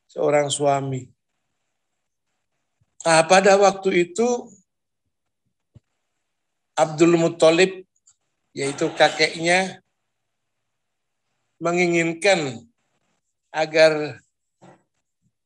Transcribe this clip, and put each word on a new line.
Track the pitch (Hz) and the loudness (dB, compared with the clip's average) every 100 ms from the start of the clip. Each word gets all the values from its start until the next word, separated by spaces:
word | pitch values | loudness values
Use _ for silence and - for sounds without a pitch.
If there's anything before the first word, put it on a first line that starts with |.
| _ | _
seorang | 143 147 147 143 | -6 -2 -2 -2
suami. | 139 147 139 135 131 - _ _ _ _ _ _ _ _ _ _ _ _ _ _ _ _ _ _ _ | -2 -2 -2 -4 -10 -12 _ _ _ _ _ _ _ _ _ _ _ _ _ _ _ _ _ _ _
Nah, | 165 160 160 | 0 2 4
pada | 190 196 196 | 4 6 4
waktu | 196 190 190 180 175 | 4 2 -2 -2 -2
itu | - 240 240 - - _ _ _ _ _ _ _ _ _ _ _ _ _ _ _ _ _ _ _ _ _ - | -2 -2 -2 -8 -20 _ _ _ _ _ _ _ _ _ _ _ _ _ _ _ _ _ _ _ _ _ -2
Abdul | 156 151 170 170 | -2 2 2 2
Muttalib, | 165 165 160 165 190 - - _ _ _ _ _ _ | 0 2 2 4 0 -2 -20 _ _ _ _ _ _
yaitu | 139 139 143 156 | -8 -8 -6 -6
kakeknya, | - 151 - 156 165 170 180 185 - _ _ _ _ _ _ _ _ _ _ _ _ _ _ _ _ _ _ | 0 0 2 -4 -2 -2 -2 -2 -10 _ _ _ _ _ _ _ _ _ _ _ _ _ _ _ _ _ _
menginginkan | 165 175 180 170 165 165 202 185 139 113 - _ _ _ _ _ _ _ _ | -4 -2 0 -2 -4 -2 0 0 -2 -12 -20 _ _ _ _ _ _ _ _
agar | 156 156 160 160 151 147 117 _ _ _ _ - _ _ _ _ _ _ _ | -6 -2 2 2 2 -6 -12 _ _ _ _ -20 _ _ _ _ _ _ _